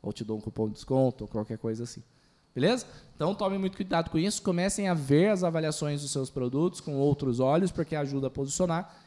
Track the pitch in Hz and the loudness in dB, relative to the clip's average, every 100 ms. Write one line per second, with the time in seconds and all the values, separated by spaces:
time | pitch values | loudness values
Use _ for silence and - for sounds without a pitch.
0 | - 104 110 107 107 - 110 107 - 131 | -10 -6 -6 -6 -6 -2 -2 -4 -2 2
1 | 131 120 104 110 107 113 117 110 120 - | 2 0 -6 -6 -6 -4 -4 -4 -6 -12
2 | - _ _ _ _ - 147 247 - - | -20 _ _ _ _ 0 2 2 -4 -18
3 | - - 156 208 196 196 190 190 185 170 | -16 -4 -2 0 0 0 -2 -4 -2 -2
4 | 160 160 185 208 - 175 185 - 196 170 | 0 0 0 0 0 2 2 0 0 0
5 | 135 143 196 202 180 165 156 151 147 147 | 4 6 6 4 2 0 -2 -2 -2 -4
6 | 143 139 131 - 123 131 175 - - 143 | -4 -4 -4 -2 -2 2 0 0 -6 0
7 | 143 143 139 120 131 156 185 - 165 156 | 2 2 0 2 4 4 2 0 -4 -2
8 | 143 139 135 - 139 139 180 165 - - | -2 -2 -4 -4 -4 0 0 0 -4 -12